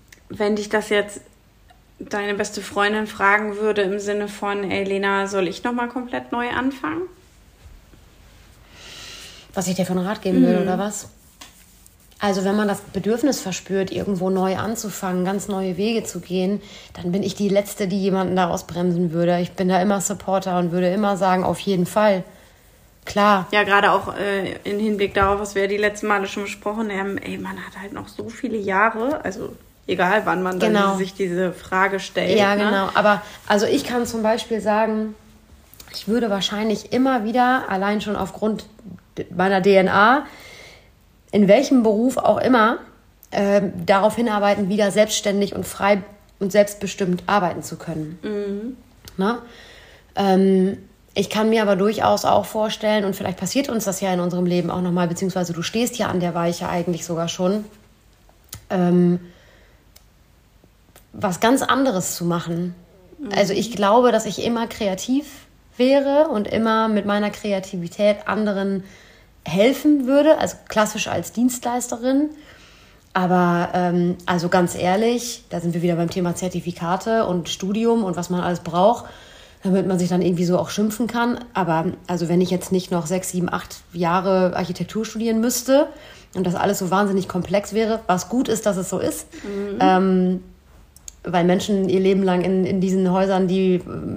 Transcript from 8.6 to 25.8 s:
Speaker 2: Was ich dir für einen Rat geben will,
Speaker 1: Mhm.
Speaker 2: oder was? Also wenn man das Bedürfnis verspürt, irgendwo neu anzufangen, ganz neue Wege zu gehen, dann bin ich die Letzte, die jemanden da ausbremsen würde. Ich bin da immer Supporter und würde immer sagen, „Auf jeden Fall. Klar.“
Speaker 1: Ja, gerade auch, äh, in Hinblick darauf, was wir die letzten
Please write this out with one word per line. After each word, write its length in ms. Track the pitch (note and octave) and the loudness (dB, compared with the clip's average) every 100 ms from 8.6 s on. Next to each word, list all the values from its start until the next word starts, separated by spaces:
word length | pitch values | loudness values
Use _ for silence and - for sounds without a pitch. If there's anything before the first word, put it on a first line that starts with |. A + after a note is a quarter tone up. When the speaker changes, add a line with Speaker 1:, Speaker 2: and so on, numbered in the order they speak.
| - - - - - - - - - | -20 -20 -20 -20 -18 -18 -20 -20 -10
Speaker 2:
Was 140 | - F#3 | -6 -4
ich 80 | F3+ | -2
dir 100 | F3+ | -2
für 80 | |
einen 120 | F#3 F3+ | -2 -2
Rat 180 | G#3+ | -4
geben 180 | F#3+ C4 | 0 4
will, 140 | B3 G#3+ | 4 4
Speaker 1:
Mhm. 80 | |
Speaker 2:
oder 160 | F3+ F3+ | 2 -2
was? 300 | G#3 - - - - _ - - - - - _ _ - | -4 -8 -14 -20 -20 _ -20 -20 -20 -20 -20 _ _ -6
Also 240 | G#3 F#3+ | -2 0
wenn 120 | G3 G#3 | 0 0
man 120 | G#3 | 0
das 140 | G3 | -4
Bedürfnis 580 | - G3 G3 A#3+ C#4+ - | -6 -6 -2 0 0 0
verspürt, 520 | F#3+ F3+ - G3 F#3+ | -6 -10 -4 -4 -2
irgendwo 400 | - F#3+ F#3 F#3+ | -4 -4 -2 0
neu 260 | F#3+ F#3+ F#3 | 0 0 -2
anzufangen, 680 | G3+ A3+ G#3 - F#3 F3+ | -4 -6 -8 -8 -4 -2
ganz 240 | F3+ G3 F#3+ | -2 -2 -4
neue 300 | F#3+ F#3+ F3 | -4 -4 -2
Wege 260 | G#3 A3+ | -2 -2
zu 160 | A3 F3+ | -4 -10
gehen, 420 | - F3+ F#3 G3+ - - - | -6 -2 0 -2 -6 -20 -18
dann 180 | - F3 | -8 -4
bin 100 | F#3+ | -2
ich 140 | G3+ - | -2 -2
die 140 | G3+ | 2
Letzte, 380 | G3+ G3+ - G3 | 2 0 -4 -2
die 140 | G3 | 0
jemanden 340 | F#3+ F#3+ F3+ F#3 | 0 0 0 0
da 140 | F3 | 0
ausbremsen 640 | F3+ - E3 F3+ E3+ F3+ | -2 -6 -2 0 0 0
würde. 280 | E3 F3 F3 | 0 2 0
Ich 100 | F3 | -2
bin 180 | - F#3 | -2 0
da 100 | F#3 | 2
immer 200 | G3+ G3 | 2 0
Supporter 560 | - F#3+ - F#3+ F#3+ F3+ | -2 -6 -2 -2 0 0
und 140 | F3 | 0
würde 180 | F3 F3+ | 0 0
immer 240 | G3 G3+ G3 | 2 0 2
sagen, 260 | F#3+ F#3 | 2 2
„Auf 160 | F3 E3+ | 2 -2
jeden 260 | - F#3 F3+ | 0 0 0
Fall. 380 | G#3+ G#3+ F#3+ F3+ - - - _ _ _ _ - | 2 4 2 -2 -16 -20 -20 _ _ _ _ -6
Klar.“ 420 | G#3 G#3 G3 F3+ | 2 4 4 2
Speaker 1:
Ja, 120 | G#3 | 0
gerade 280 | G#3 G3+ G3+ | 4 4 4
auch, 240 | F#3+ - - | 2 0 -6
äh, 360 | G3+ G3 F#3 - | -4 -2 -4 -6
in 160 | - G3+ | -6 -2
Hinblick 340 | A3 G3+ G3 | -2 0 0
darauf, 260 | G#3 G3 G3+ | 2 2 2
was 140 | G3+ | -2
wir 140 | G3+ G3 | -2 -2
die 100 | |
letzten 300 | G3+ | 0